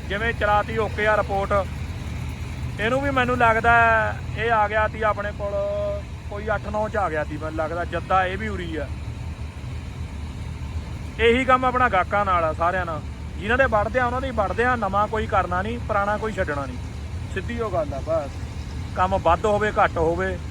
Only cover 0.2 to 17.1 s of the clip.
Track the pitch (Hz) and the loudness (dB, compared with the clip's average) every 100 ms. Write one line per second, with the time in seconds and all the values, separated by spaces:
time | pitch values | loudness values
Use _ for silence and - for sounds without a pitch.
0.2 | 226 226 208 208 208 220 208 - 214 214 | 0 0 4 4 2 0 0 0 2 2
1.2 | 196 196 196 202 190 - - - - - | 2 0 2 2 0 -4 -6 -6 -6 -6
2.2 | - - - - - - 214 262 277 262 | -6 -6 -8 -6 -6 -2 0 0 2 2
3.2 | 247 247 233 220 233 233 233 226 214 208 | 2 6 6 6 6 6 8 6 2 -2
4.2 | - - 226 226 208 214 214 220 214 202 | -6 -4 2 2 4 2 0 0 0 0
5.2 | 202 202 202 202 202 202 208 202 202 - | -2 -4 -4 -2 -2 -2 -2 -4 -6 -10
6.2 | - 208 214 202 202 208 214 214 180 156 | -8 -6 -2 -2 -2 -2 -2 0 0 0
7.2 | 151 151 156 156 156 170 165 175 - 190 | -2 -4 -4 -2 -2 -2 -4 -4 2 2
8.2 | 185 190 220 190 175 156 147 - - - | 2 0 -4 -4 -4 -6 -6 -6 -8 -8
9.2 | - - - - - - - - - - | -8 -8 -8 -10 -8 -8 -8 -8 -8 -8
10.2 | - - - - - - - - - - | -8 -8 -8 -8 -6 -6 -8 -8 -8 2
11.2 | 226 240 254 254 262 247 254 190 170 202 | 4 4 4 4 4 2 4 4 2 2
12.2 | 202 180 160 151 170 185 175 156 - - | 2 2 2 2 0 0 -2 -4 -8 -10
13.2 | - - 196 247 269 220 208 247 247 247 | -10 -6 0 2 4 4 2 2 0 0
14.2 | 269 226 190 180 240 247 202 196 208 220 | -2 0 0 2 2 2 0 2 0 0
15.2 | 220 208 175 180 208 240 - 208 202 208 | 0 0 2 0 -2 -4 -2 0 0 0
16.2 | 220 190 175 147 135 123 - - - | -2 -2 -2 -2 -4 -6 -8 -8 -8